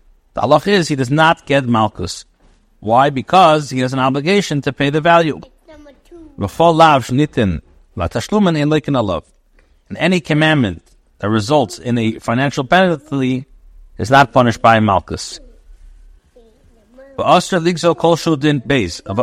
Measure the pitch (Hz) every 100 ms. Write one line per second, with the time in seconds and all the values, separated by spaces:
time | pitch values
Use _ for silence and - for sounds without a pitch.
0 | _ _ _ - 120 151 196 202 151 139
1 | 123 151 160 165 - 139 120 113 107 -
2 | - - - _ _ _ _ _ 101 123
3 | 143 131 - 180 170 156 139 131 127 131
4 | 131 143 151 202 - 147 - - 139 151
5 | 170 170 160 80 - _ _ 302 294 _
6 | _ 339 - - 98 - 170 160 160 139
7 | - 127 151 139 101 78 - _ _ -
8 | 82 117 - 214 185 156 147 151 - 135
9 | 104 78 - _ _ _ _ _ _ -
10 | 165 180 - 151 156 151 107 82 _ _
11 | _ _ 104 110 104 151 117 - 123 120
12 | 110 - - 120 135 - 131 180 185 156
13 | - 139 127 131 - - - - - -
14 | 110 139 139 131 120 - 117 113 104 92
15 | - 95 - - - - - - - -
16 | - _ _ 247 226 _ _ _ _ 254
17 | 269 - 117 175 - 185 165 165 170 156
18 | 165 165 170 147 151 147 113 135 90 -
19 | - 98